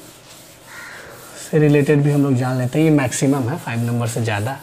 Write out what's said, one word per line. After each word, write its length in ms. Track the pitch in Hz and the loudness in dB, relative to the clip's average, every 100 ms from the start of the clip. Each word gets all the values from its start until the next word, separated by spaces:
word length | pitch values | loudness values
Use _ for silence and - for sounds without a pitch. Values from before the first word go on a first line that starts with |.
| - - - - - - - - - - - - - - | -16 -20 -20 -20 -20 -20 -20 -20 -20 -20 -20 -20 -20 -18
से 160 | - 160 | -2 2
रिलेटेड 440 | 151 147 143 147 | 4 4 4 2
भी 100 | 143 | 2
हम 100 | 143 | 2
लोग 100 | 139 | 2
जान 240 | 127 127 131 | 0 0 -2
लेते 200 | 127 160 | -2 2
हैं। 60 | |
ये 120 | 160 147 | 4 4
मैक्सिमम 520 | 127 - 139 139 120 | 2 0 0 0 -2
है, 80 | 165 | -6
फाइव 280 | - 117 117 | -6 -4 -2
नंबर 200 | 120 113 | -2 -4
से 160 | 127 | -2
ज़्यादा 340 | 113 104 110 143 | -2 -2 -4 -8